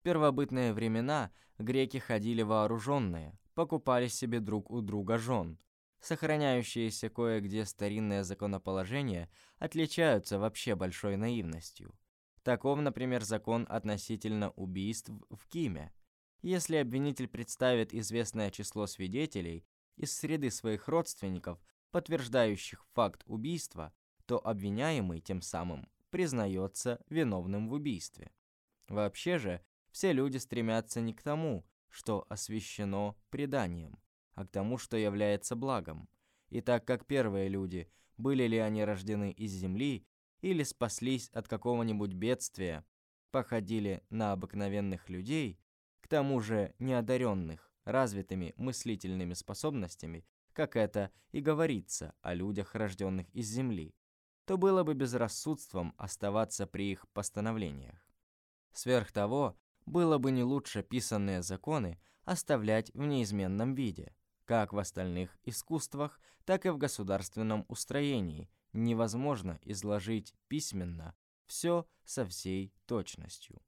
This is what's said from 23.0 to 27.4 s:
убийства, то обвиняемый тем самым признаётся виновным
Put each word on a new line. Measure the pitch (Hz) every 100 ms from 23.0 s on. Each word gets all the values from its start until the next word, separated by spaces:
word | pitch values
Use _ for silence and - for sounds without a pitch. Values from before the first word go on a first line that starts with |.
| 107 - -
убийства, | 113 123 170 - - 78 _ _ _
то | _ 123
обвиняемый | - 107 101 101 147 156 95 85
тем | - 92
самым | - 87 87 - - _ _
признаётся | 175 175 131 101 95 95 - 123 120 -
виновным | 156 147 98